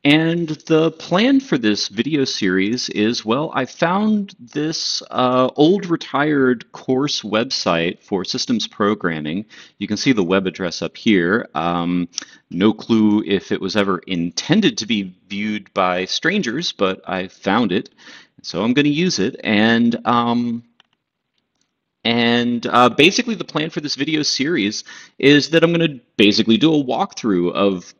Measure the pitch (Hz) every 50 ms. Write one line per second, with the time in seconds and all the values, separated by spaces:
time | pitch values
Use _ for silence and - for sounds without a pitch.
0 | _ 143 147 156 160 165 170 175 170 156 156 143 - - 160 156 160 165 160 -
1 | - - 170 185 220 262 277 269 262 - 170 139 113 107 104 98 - - 98 101
2 | 120 143 160 143 135 131 - - 107 92 92 95 95 101 120 123 - - - 101
3 | 104 110 120 113 - 107 113 135 156 160 - 131 131 - - - 170 165 180 196
4 | 214 214 214 208 196 196 - _ 120 120 - 143 151 156 160 - - - - -
5 | - - - - 127 123 127 127 131 127 - - 147 160 196 202 180 175 165 156
6 | - - - 135 147 156 151 139 131 127 123 117 - _ - - - - 131 127
7 | 143 147 - - - 104 101 110 120 135 - - - 101 87 82 85 87 - _
8 | _ - 104 92 95 - - 123 - - 123 107 - - - - 107 101 107 104
9 | - 87 82 78 76 76 80 98 110 _ - - - - _ _ 104 95 104 95
10 | - 139 127 107 92 82 95 98 95 92 82 - 95 85 80 - 85 80 _ -
11 | - 117 104 95 85 87 98 117 - - - - 82 85 87 87 85 87 90 90
12 | 87 - _ - - - - _ _ _ - 85 98 110 107 - - - 117 110
13 | 107 107 104 107 - - 98 92 - - 107 85 90 95 92 107 101 98 92 85
14 | - - 92 87 85 87 - - - - 156 220 202 165 113 - 113 107 117 104
15 | 98 92 90 _ _ _ 101 101 104 107 107 104 95 _ _ 104 92 92 90 90
16 | 92 - - - - 160 190 214 156 120 110 151 180 - - - 104 92 95 -
17 | - - 90 92 92 92 - _ - 98 98 117 123 95 87 110 - - _ _
18 | - - - - - _ _ - - - - 82 101 117 123 143 147 147 143 151
19 | 180 185 - - 95 - - - - - 107 101 107 113 117 117 120 117 117 120
20 | - - 120 120 120 120 120 120 120 120 117 117 117 _ _ _ _ _ _ _
21 | _ _ _ _ _ _ _ _ _ _ _ _ _ _ _ _ _ _ _ _
22 | _ 113 117 120 117 117 120 120 120 120 120 120 113 120 90 120 123 120 110 -
23 | 147 180 196 - 233 233 220 175 170 - - 160 151 165 - 175 147 143 - 131
24 | 143 156 156 151 147 - - - 131 151 175 139 98 104 110 - - - - -
25 | - - _ _ - 139 147 143 131 135 160 165 165 165 170 170 165 165 143 120
26 | _ _ _ - 107 101 202 - - 110 113 110 143 160 160 147 139 123 123 123
27 | 196 - - - - 117 98 87 87 87 - 78 101 101 95 90 - - -